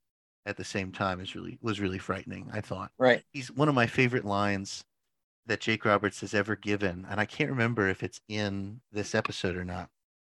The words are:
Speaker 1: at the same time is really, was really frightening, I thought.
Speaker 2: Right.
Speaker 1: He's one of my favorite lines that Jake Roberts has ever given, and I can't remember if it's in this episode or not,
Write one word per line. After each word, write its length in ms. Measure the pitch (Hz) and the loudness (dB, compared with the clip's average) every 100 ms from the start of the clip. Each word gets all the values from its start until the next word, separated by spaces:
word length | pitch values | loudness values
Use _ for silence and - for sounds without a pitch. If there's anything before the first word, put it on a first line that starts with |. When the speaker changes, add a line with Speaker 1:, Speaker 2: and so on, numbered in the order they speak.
| _ _ _ _ | _ _ _ _
Speaker 1:
at 120 | 104 101 | -10 -8
the 80 | |
same 280 | 92 107 92 | -6 -4 -4
time 280 | - 98 90 | -2 -2 -2
is 140 | 92 | -6
really, 240 | - 90 - | -10 -12 -8
was 180 | 113 101 | -4 -2
really 180 | 98 95 | -2 -2
frightening, 520 | - 95 - 92 92 | -4 -6 -6 -12 -8
I 80 | 110 | -10
thought. 320 | - 95 95 - | -8 -8 -8 2
Speaker 2:
Right. 240 | 127 117 - | 6 6 2
Speaker 1:
He's 180 | 143 127 | -12 -8
one 180 | 127 151 | 2 4
of 60 | |
my 120 | 135 117 | 6 4
favorite 380 | - 127 123 | 6 4 4
lines 600 | 104 101 101 98 98 - - _ _ _ _ _ - | 0 2 2 2 -2 -10 -14 _ _ _ _ _ -2
that 140 | 104 | -2
Jake 240 | - 113 | 0 2
Roberts 360 | 113 101 101 - | 4 4 4 -2
has 140 | 98 | -2
ever 220 | 107 101 104 | 0 2 -2
given, 500 | 101 104 101 87 95 | 0 2 0 -2 -6
and 100 | 101 | -2
I 40 | |
can't 260 | 104 - 147 | -2 0 -2
remember 380 | 131 117 117 98 | 2 0 2 2
if 140 | 95 | 0
it's 180 | 98 - - | -4 -8 -8
in 520 | 107 104 98 98 117 _ | -4 -2 -4 -8 -12 _
this 220 | 104 98 | -6 -2
episode 420 | 110 - - 98 90 | 0 0 -2 -4 -4
or 80 | |
not, 240 | 90 90 - _ _ _ _ _ | -6 -8 -10 _ _ _ _ _